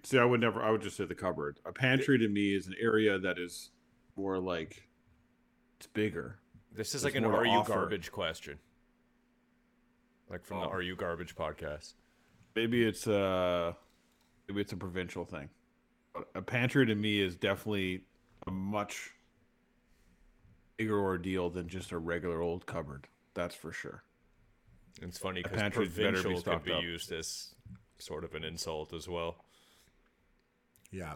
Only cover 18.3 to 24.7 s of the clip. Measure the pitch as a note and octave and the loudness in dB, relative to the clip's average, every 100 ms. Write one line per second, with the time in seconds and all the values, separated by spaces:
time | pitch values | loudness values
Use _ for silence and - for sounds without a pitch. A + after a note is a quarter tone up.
18.3 | _ - F#2+ F#2+ G#2 G2+ - - - _ | _ -8 -4 -2 -2 -4 -6 -12 -16 _
19.3 | _ _ _ _ _ _ _ _ _ _ | _ _ _ _ _ _ _ _ _ _
20.3 | _ - - _ - A2 G#2 G2 F#2 F2+ | _ -20 -20 _ -6 0 2 2 0 0
21.3 | F#2+ F2 F2+ E2+ F#2 F2 F2 E2 E2+ F2 | 0 0 -2 -6 -8 -6 -6 -2 -2 -2
22.3 | E2 E2+ F2 - F2 D2 C#2 - _ _ | -2 -2 -4 -6 -8 -8 -12 -16 _ _
23.3 | - F2 - D#2 - - - - _ _ | -6 -6 -6 -12 -10 -10 -14 -18 _ _
24.3 | _ _ _ _ | _ _ _ _